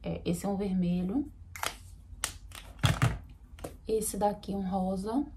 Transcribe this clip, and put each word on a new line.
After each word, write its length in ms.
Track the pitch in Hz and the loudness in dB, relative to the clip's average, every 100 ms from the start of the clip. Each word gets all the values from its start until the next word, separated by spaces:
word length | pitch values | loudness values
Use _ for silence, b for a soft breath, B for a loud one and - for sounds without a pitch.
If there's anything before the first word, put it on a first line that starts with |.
É, 180 | - 165 | -4 -2
esse 220 | - 175 196 | 0 0 0
é 40 | |
um 60 | 196 | 0
vermelho. 760 | 202 185 175 175 180 247 285 - - - - - - - - - - - - - - - - - - - - - - - - - - | 2 4 4 2 2 0 -2 -8 -16 -6 -6 -6 -16 -18 -16 -4 -4 -4 -14 -14 -14 4 4 6 4 2 -8 -18 -18 -12 -12 -10 0
Esse 300 | 220 - 202 | 2 2 2
daqui 360 | 208 196 - | 2 2 -4
é 20 | 196 | -2
um 140 | 185 | 0
rosa. 560 | 190 185 190 202 254 285 | 2 2 0 0 0 0